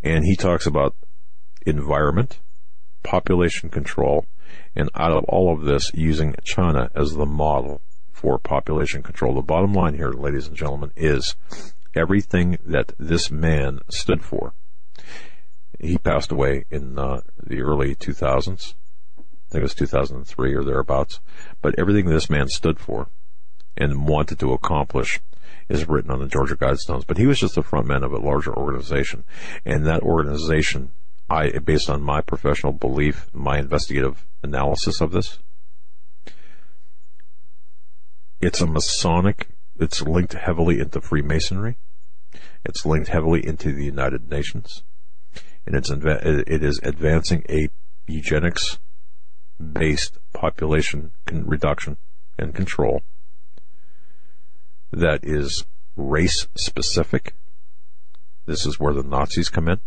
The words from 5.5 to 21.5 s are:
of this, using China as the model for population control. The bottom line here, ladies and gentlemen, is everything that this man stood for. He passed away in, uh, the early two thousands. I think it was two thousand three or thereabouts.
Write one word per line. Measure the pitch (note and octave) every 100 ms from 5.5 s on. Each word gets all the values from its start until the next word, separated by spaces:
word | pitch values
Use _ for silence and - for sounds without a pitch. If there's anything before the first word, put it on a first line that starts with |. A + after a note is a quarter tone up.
of | D#2
this, | D2 C#2 - E2
using | D#2+ D#2 D#2 -
China | - - F2 C#2+ A#1
as | C#2+ D2
the | D2+ D2
model | D2+ D2+ C#2+ C2 C#2+ - - -
for | - - C2
population | - C#2 - D2+ D2 C2+
control. | B1+ - B1
The | C2
bottom | - D#2+ G2
line | G2 E2+ D2
here, | C#2+
ladies | B1 C#2+ C#2 -
and | -
gentlemen, | D2 C#2 C#2 -
is | D#2 C#2+ - - - - - - - -
everything | F#2+ G2+ - F#2 F2 F2 -
that | D2+ A#1+ -
this | D2+ E2 -
man | D2+ D#2+ D2+ C2+ C2+ -
stood | - - D#2
for. | - - - - - - - - - - - - - - - -
He | D#2 E2
passed | - D2 -
away | C#2 C2+ C#2 C2+
in, | D2 C2+ C2
uh, | C2+ C2 - -
the | - C2+
early | C2+ D2 C#2 C#2
two | -
thousands. | C#2 C2+ C2+ F#2 F#2+ - - - - - -
I | - - -
think | D2+
it |
was | C#2 -
two | -
thousand | C#2 C#2 C2 C2+
three | - C2
or | C#2
thereabouts. | C#2 C2+ C2+ C#2 D2 - - - -